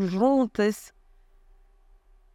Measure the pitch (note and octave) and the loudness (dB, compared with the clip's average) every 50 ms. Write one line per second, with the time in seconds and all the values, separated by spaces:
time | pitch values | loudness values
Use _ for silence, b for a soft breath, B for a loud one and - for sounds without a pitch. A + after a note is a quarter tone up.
0 | G3 F3+ F3+ F#3+ A3+ C4 C#4 C4+ B3+ - - - G#3 G#3+ G#3 - - - _ _ | -2 -2 -2 0 2 2 2 2 0 0 -2 -2 -2 -2 -2 -4 -10 -20 _ _
1 | _ _ _ _ _ _ _ _ _ _ _ _ _ _ _ _ _ _ - _ | _ _ _ _ _ _ _ _ _ _ _ _ _ _ _ _ _ _ -20 _
2 | _ _ _ _ _ _ _ | _ _ _ _ _ _ _